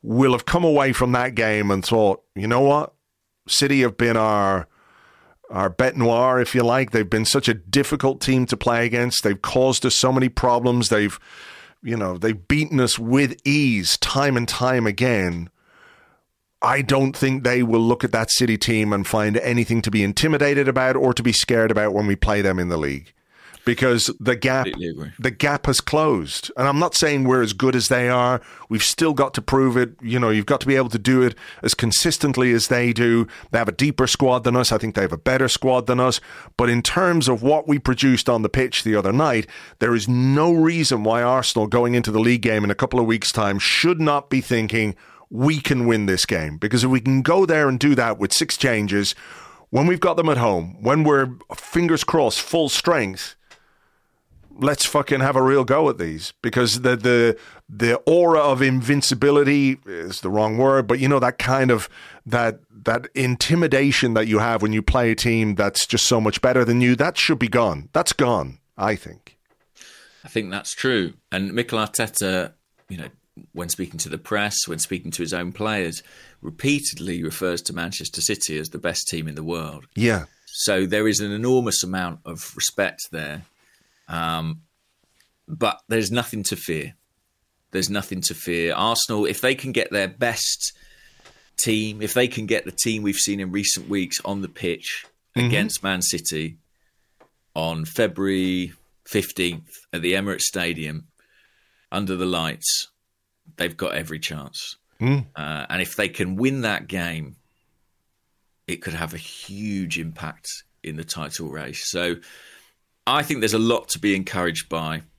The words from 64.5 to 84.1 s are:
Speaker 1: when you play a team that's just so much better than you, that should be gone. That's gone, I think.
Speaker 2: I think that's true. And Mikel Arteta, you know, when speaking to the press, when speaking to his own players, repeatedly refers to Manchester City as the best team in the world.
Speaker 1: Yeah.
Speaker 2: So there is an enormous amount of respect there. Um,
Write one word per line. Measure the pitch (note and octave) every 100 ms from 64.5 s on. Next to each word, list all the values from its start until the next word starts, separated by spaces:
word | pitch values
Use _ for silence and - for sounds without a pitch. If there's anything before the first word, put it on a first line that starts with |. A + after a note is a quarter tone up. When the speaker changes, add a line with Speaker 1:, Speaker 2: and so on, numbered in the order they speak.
| A2+
Speaker 1:
when | G#2+
you | G#2+
play | G2+ C3 A#2+
a | A2+
team | A#2+ A2+ A2 G2+
that's | G2+ - -
just | A#2 -
so | A#2+
much | A2 -
better | B2+ B2+
than | A#2+ A#2+
you, | B2 A#2+
that | D3+ -
should | - D3
be | A#2+
gone. | B2 A2+ D#2 D2
That's | D3+ -
gone, | - C3 A2 C#2 C2 _ -
I | G2+ G#2
think. | - - - _ _ _ _ _ - - - _
Speaker 2:
I | -
think | - G2+
that's | G2 -
true. | - C3 A#2+ E2+ - _
And | F#2 G2
Mikel | G#2 A#2+ A2+
Arteta, | G#2 - A2+ - G2 F#2 F2 _ _ _ _
you | F2+
know, | D2 _ _ - -
when | E2+ E2+
speaking | - F2+ E2
to | -
the | -
press, | - G#2+ G#2 - -
when | D#2+
speaking | - F2+ E2
to | D#2+
his | E2
own | F2 F2
players, | - G#2+ G#2+ F2 E2 - - - _
repeatedly | - - C#3 C#3+ C#3+ E2 F2 F2
refers | D#2+ D#2+ F#2 F2
to | -
Manchester | E2+ E2+ F#2+ D#2 -
City | F2+ A2 - D#2
as | D#2
the | D#2+
best | F2 E2 -
team | E2+ D#2+
in | D2
the |
world. | D#2+ E2+ D#2 D2+ -
Speaker 1:
Yeah. | - A#2 G#2 D2 _ -
Speaker 2:
So | - - G2 F#2+
there | G#2 A2
is | G2+
an | G#2
enormous | G#2 A#2+ B2+ A#2+ -
amount | F#2 F#2 F2 E2
of | - E2+ - -
respect | - - G2 - -
there. | E2 D2 D2+ E2 _ _ _ _ _
Um, | -